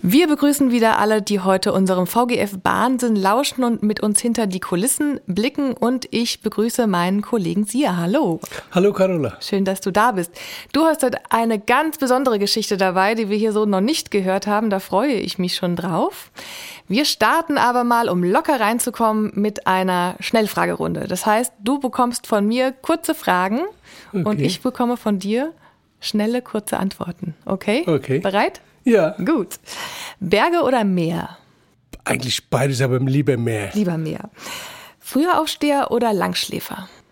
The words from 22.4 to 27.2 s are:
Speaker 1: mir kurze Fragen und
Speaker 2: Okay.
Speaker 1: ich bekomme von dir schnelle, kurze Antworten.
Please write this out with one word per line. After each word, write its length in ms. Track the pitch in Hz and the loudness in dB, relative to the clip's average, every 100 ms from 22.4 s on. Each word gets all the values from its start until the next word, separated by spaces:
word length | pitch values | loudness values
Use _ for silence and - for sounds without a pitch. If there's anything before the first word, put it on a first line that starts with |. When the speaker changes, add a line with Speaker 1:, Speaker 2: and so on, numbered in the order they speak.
| 208 | 2
Speaker 1:
mir 240 | 240 262 | 2 0
kurze 420 | 262 - 330 330 | -2 -2 -2 0
Fragen 460 | 302 - 180 190 233 381 - - - - | -2 0 0 0 -2 -4 -8 -20 -20 -8
und 140 | 196 190 | -4 -2
Speaker 2:
Okay. 180 | 202 | 0
Speaker 1:
ich 180 | 143 185 | 0 0
bekomme 340 | 254 254 240 247 | -4 -2 -2 0
von 220 | 220 202 | -2 -2
dir 340 | 196 226 302 - _ _ _ _ | -2 -2 -2 -8 _ _ _ _
schnelle, 400 | - 214 214 247 | -4 -2 0 -2
kurze 380 | 247 214 208 - | -4 -8 -4 -4
Antworten. 560 | 196 - 180 - | -4 -4 -10 -8